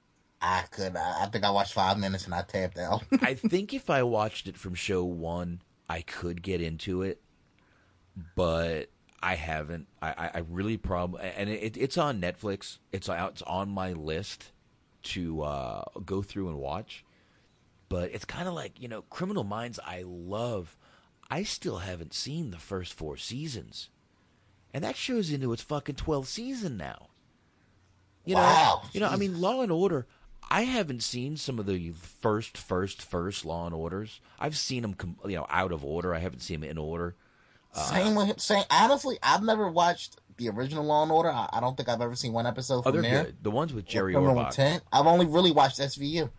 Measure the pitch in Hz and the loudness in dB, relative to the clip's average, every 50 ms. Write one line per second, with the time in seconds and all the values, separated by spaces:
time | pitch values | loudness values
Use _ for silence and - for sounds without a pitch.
0 | _ _ _ _ _ _ _ _ - - 92 92 90 - - - 98 92 90 85 | _ _ _ _ _ _ _ _ 0 2 2 0 0 -2 -6 -4 -4 -4 -2 -2
1 | 80 87 90 85 98 104 110 110 98 101 101 101 98 - - 107 95 92 98 104 | -2 -2 0 0 -2 -2 0 2 2 4 4 4 2 2 2 2 4 4 4 2
2 | 101 98 98 92 - - 87 87 87 - - 98 92 90 - - 90 82 98 110 | 2 0 -2 -2 -4 -4 -4 -4 -4 -2 -2 -2 -2 -2 -2 -4 -2 -2 -2 -2
3 | - - - - - - 135 127 - 220 - 185 202 - 277 269 - - 160 135 | 0 2 2 4 4 2 0 2 0 2 2 2 0 0 -6 -6 0 2 2 4
4 | 127 120 117 107 107 110 - - - 98 92 - - 95 90 87 - - 98 92 | 4 4 4 2 2 0 -2 -6 -10 -10 -12 -10 -8 -8 -6 -6 -2 0 0 2
5 | 90 90 87 82 82 82 85 87 87 87 87 87 - _ _ _ _ _ 82 85 | 2 0 -2 -4 -4 -4 -4 -2 -4 -4 -6 -8 -12 _ _ _ _ _ -6 -6
6 | 82 - - - - 87 85 87 85 95 92 87 85 80 80 80 - - 92 90 | -6 -8 -10 -6 -6 -4 -6 -4 -2 -2 0 0 0 -2 -4 -4 -4 -2 0 0
7 | 95 95 - - _ _ _ _ _ _ _ _ _ _ _ _ _ _ _ _ | 0 -2 -4 -6 _ _ _ _ _ _ _ _ _ _ _ _ _ _ _ _
8 | _ _ _ 95 82 82 _ - 90 85 82 82 85 85 82 78 - - _ _ | _ _ _ -14 -14 -8 _ 0 2 2 4 2 2 0 0 -2 -4 -8 _ _
9 | _ _ _ - - 90 92 85 78 80 78 78 76 76 85 82 71 - _ _ | _ _ _ -4 -2 0 0 0 -2 -4 -4 -4 -4 -6 -8 -10 -10 -14 _ _
10 | 78 80 73 - 85 82 - 85 85 80 85 90 98 107 113 104 - - 95 87 | -6 -6 -4 -4 -6 -6 -4 -6 -8 -6 -4 -4 -2 -2 -2 -4 -2 -2 -2 0
11 | 90 87 90 - - 92 85 - 101 101 107 104 104 110 110 - 131 135 - 180 | 0 -2 -4 -6 -8 -8 -4 -4 -4 -4 -2 -4 -4 -6 -2 -2 -2 0 2 0
12 | 160 147 131 101 87 87 87 - - 104 98 95 - - - - _ _ - 95 | 2 2 0 0 -2 -2 -4 -4 -4 -4 -4 -4 -6 -12 -14 -16 _ _ -8 -8
13 | 92 104 92 85 90 95 - - - - 82 95 98 101 101 98 92 92 90 82 | -4 -4 -2 -2 -2 -4 -6 -8 -8 -4 -4 -2 -2 -2 -2 -2 -2 -2 -4 -4
14 | 76 76 78 82 101 - - - - - _ _ _ _ _ _ _ _ _ _ | -4 -4 -4 -4 -4 -6 -12 -14 -16 -20 _ _ _ _ _ _ _ _ _ _
15 | - - - 98 87 82 80 78 73 73 73 69 65 60 53 50 - - - - | -12 -8 -6 -4 -4 -2 -2 -2 -2 -2 -2 -4 -4 -6 -6 -8 -8 -10 -10 -12
16 | - 85 98 95 98 - - 101 95 90 80 71 67 67 76 92 113 - - - | -8 -4 -4 -4 -4 -4 -4 -4 -4 -4 -4 -4 -4 -4 -4 -6 -6 -10 -16 -18
17 | - _ _ _ _ _ _ _ _ _ _ _ _ _ _ _ _ _ 95 90 | -20 _ _ _ _ _ _ _ _ _ _ _ _ _ _ _ _ _ -4 -2
18 | 87 - - 107 - - - - 175 185 175 160 135 98 - - 123 120 113 107 | -2 -4 -6 -8 -10 -10 -8 -6 -6 -4 -4 -6 -8 -10 -12 -12 -12 -10 -10 -12
19 | - _ - - 180 185 214 196 117 98 104 110 117 120 110 - - 73 90 90 | -12 _ -8 -6 -4 -2 -2 -2 -2 -2 -4 -4 -6 -6 -8 -10 -10 -10 -10 -10
20 | 92 92 90 87 85 90 98 104 120 120 117 98 87 82 - _ _ - - - | -10 -10 -10 -10 -8 -6 -4 -2 -2 -2 -2 -4 -6 -8 -14 _ _ -20 -20 -20
21 | _ _ _ _ - _ - 156 208 - - - - 180 107 92 90 95 92 85 | _ _ _ _ -10 _ -4 -4 -4 -4 -6 -4 -4 -4 -4 -4 -6 -6 -8 -8
22 | 82 76 - - - 123 143 165 170 120 87 82 - - 98 92 87 - - - | -8 -8 -8 -8 -6 -4 -4 -4 -4 -6 -8 -10 -10 -6 -6 -6 -6 -6 -10 -8
23 | 80 76 71 65 - - - 131 151 165 127 104 64 53 - - - - _ _ | -8 -8 -8 -8 -10 -8 -8 -8 -6 -6 -8 -8 -10 -12 -14 -14 -16 -16 _ _
24 | _ _ _ _ _ _ _ _ _ _ _ _ _ _ - 135 175 214 262 - | _ _ _ _ _ _ _ _ _ _ _ _ _ _ -8 -4 -4 -4 -4 -4
25 | - - 254 233 202 160 147 139 131 123 117 117 - - 151 147 - - 139 - | -4 -2 0 0 0 0 0 -2 0 -2 -2 -2 -4 -4 -4 -4 -4 -6 -6 -4
26 | - - 156 139 131 127 - - 233 254 269 247 214 175 127 95 76 65 50 - | -2 0 0 0 -2 -4 -8 -8 -6 -6 -6 -4 -6 -6 -6 -6 -8 -8 -10 -12
27 | - - _ _ _ _ _ _ _ _ _ _ _ _ _ _ _ _ _ _ | -18 -20 _ _ _ _ _ _ _ _ _ _ _ _ _ _ _ _ _ _
28 | _ _ _ _ _ 165 185 185 180 180 165 160 147 117 87 - - - - 196 | _ _ _ _ _ 2 4 6 8 8 10 10 8 8 6 4 0 -6 -2 0
29 | 208 180 139 185 202 196 180 170 180 190 240 262 262 214 165 160 185 202 175 139 | 0 2 2 2 0 0 0 2 2 2 2 2 2 2 2 2 4 4 2 0
30 | 120 - _ _ - - - - - - - 190 226 254 262 240 196 151 135 120 | -2 -4 _ _ -20 -20 -20 -20 -2 2 2 2 2 2 0 0 0 -2 -2 -4
31 | 110 - - 123 123 139 151 151 - - 127 113 104 98 98 90 85 82 85 82 | -4 -4 -4 -4 -6 -6 -6 -6 -6 -6 -4 -4 0 0 0 0 -2 -4 -8 -10
32 | 87 - - - - 113 107 107 113 - - - - - 95 90 95 98 - - | -14 -18 -18 -2 0 2 2 2 -2 -4 -12 -14 -6 -2 0 0 0 -2 -4 -10
33 | - - - 90 85 95 98 - - 78 82 85 85 85 82 80 80 85 87 98 | -12 -6 -4 -2 -2 -2 -4 -6 -6 -4 -4 -4 -4 -4 -4 -4 -6 -4 -4 -6
34 | 107 110 - - _ - - - - 160 156 147 - - 135 123 117 107 98 - | -8 -8 -12 -20 _ -20 -10 -6 -6 -4 -4 -4 -4 -4 -4 -4 -4 -4 -6 -6
35 | - 87 85 - - 98 98 82 73 - 73 87 95 95 87 78 69 69 76 85 | -8 -10 -10 -8 -6 -6 -4 -4 -4 0 0 2 2 2 -2 -4 -4 -4 -2 -2
36 | 87 90 85 82 85 92 71 64 - - 85 76 78 76 78 80 76 78 82 85 | 0 0 -2 0 -2 -4 -6 -8 -8 -8 -6 -6 -6 -6 -6 -6 -6 -4 -4 -4
37 | 85 87 90 - _ _ _ _ _ _ _ _ _ _ - - 147 - - 185 | -4 -6 -6 -10 _ _ _ _ _ _ _ _ _ _ -8 -6 -4 0 2 4
38 | 190 214 214 208 196 202 - - - - 214 196 196 - 147 165 208 240 285 277 | 4 4 4 4 4 2 2 -2 0 2 2 2 4 4 6 6 8 8 6 4
39 | - 277 240 - - 127 147 175 208 220 220 214 208 185 160 170 175 175 170 - | 2 -4 -4 0 4 4 4 4 6 4 2 2 2 2 4 6 6 6 4 2
40 | - - - - _ _ - - 123 113 101 107 127 139 151 156 151 151 151 151 | -4 -14 -14 -20 _ _ -10 -4 -4 -2 -2 -2 -4 -2 -2 -2 0 4 4 4
41 | 156 160 165 160 165 170 143 120 107 - - 117 123 127 131 - 127 123 117 113 | 4 6 6 6 6 4 2 2 -2 0 0 0 0 0 0 -2 0 0 0 0
42 | 120 120 123 123 - 123 113 117 117 120 120 127 123 - 131 123 123 131 135 165 | 0 -2 -2 -4 -4 -2 0 0 0 0 -2 -2 -2 0 0 2 2 2 2 4
43 | 113 117 123 139 160 - - - - 107 107 123 160 165 135 110 92 - - 104 | 2 4 4 2 2 0 -4 -4 -4 0 0 0 0 0 -4 -8 -8 -4 -2 0
44 | 98 95 90 - 139 135 131 123 - 131 131 - 135 143 165 175 - - - 135 | 2 4 4 6 6 6 6 4 2 0 2 2 2 4 2 0 -2 2 4 6
45 | 143 160 170 175 180 160 147 175 185 180 151 151 143 135 - - 139 139 - - | 8 8 8 8 8 6 6 6 6 8 8 8 6 6 4 0 -4 -4 -4 -4
46 | 139 143 160 170 156 127 - | -4 -2 0 0 -2 -2 -4